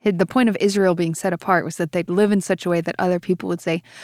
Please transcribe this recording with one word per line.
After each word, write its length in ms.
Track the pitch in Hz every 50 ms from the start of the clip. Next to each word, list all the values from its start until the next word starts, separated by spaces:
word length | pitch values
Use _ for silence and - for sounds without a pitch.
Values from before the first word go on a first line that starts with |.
The 240 | _ 214 190 170 190
point 220 | - - 254 247 226
of 80 | 196 -
Israel 340 | - 202 196 202 196 185 175
being 200 | 165 175 165 160
set 160 | - - 196
apart 320 | 175 165 - - 185 170 -
was 120 | 151 -
that 160 | - 175 156
they'd 180 | - 175 170 -
live 220 | 175 185 214 202
in 80 | 208 196
such 240 | 175 - 190 170 -
a 40 | 175
way 120 | 175 170
that 140 | 165 - - -
other 220 | 185 180 180 175
people 280 | - - 185 170 - 180
would 120 | 175 170
say, 220 | - 175 165 175 _ - - -